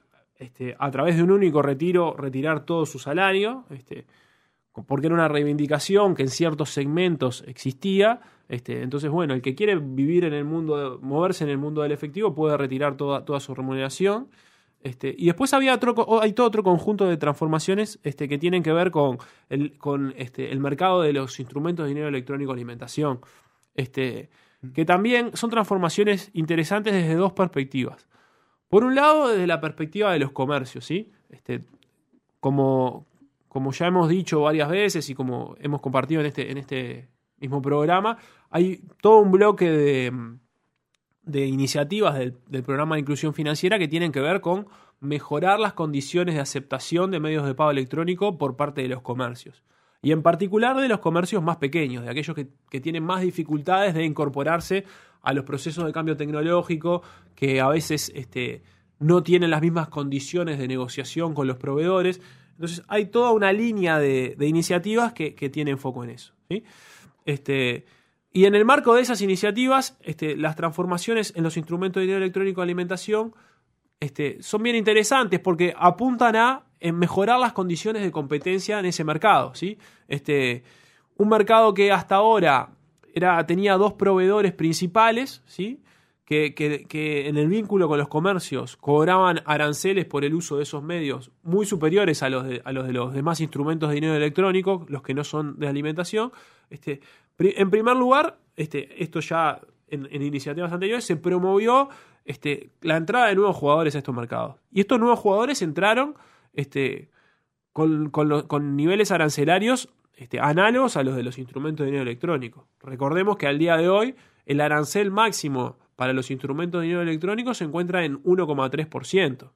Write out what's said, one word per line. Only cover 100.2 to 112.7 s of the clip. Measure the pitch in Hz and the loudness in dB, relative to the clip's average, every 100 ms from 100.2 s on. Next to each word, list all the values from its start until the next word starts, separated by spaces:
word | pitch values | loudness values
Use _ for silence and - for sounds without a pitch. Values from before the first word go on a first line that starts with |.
iniciativas | 143 143 147 147 175 | -4 -6 -6 -6 -6
anteriores, | 175 196 240 233 | -4 -4 -4 -2
se | 165 | -2
promovió, | 175 180 185 196 226 254 277 - - _ - | 0 0 2 2 4 2 2 -6 -20 _ -14
este, | 135 151 143 - _ | -8 -6 -6 -8 _
la | 165 160 | -2 -2
entrada | 160 240 226 | 0 2 4
de | 190 | 4
nuevos | 202 143 | 2 2
jugadores | 143 151 160 143 | 2 4 2 -2
a | |
estos | 135 120 | -6 -6
mercados. | 117 120 113 - _ | -6 -6 -8 -10 _
Y | 196 | 0
estos | 202 247 | 2 4
nuevos | 240 240 | 4 2
jugadores | 208 196 247 277 | 2 2 0 -2
entraron, | 170 151 196 226 285 294 _ _ _ | -4 0 2 2 0 -6 _ _ _
este, | - 139 139 131 95 - _ _ _ _ _ _ | -8 -6 -4 -4 -4 -12 _ _ _ _ _ _
con, | - 160 156 151 | 0 0 2 -2
con | 156 151 | 0 0
lo-, | 151 151 | 0 0
con | 147 147 143 | -2 -2 0
niveles | 156 202 202 | 2 2 2
arancelarios, | 175 151 147 147 185 220 254 - _ _ - | 2 0 2 2 2 2 0 -2 _ _ -20
este, | 127 120 | -12 -2
análogos | 190 160 208 247 254 156 | 0 4 4 4 0 0
a | |
los | 131 131 | -2 -2
de | |
los | 123 123 | -6 -8
instrumentos | 123 135 151 151 | -12 -8 -6 -4
de | 139 | -2
dinero | 139 | -2
electrónico. | 123 120 170 151 117 - _ | -4 -4 -4 -4 -6 -14 _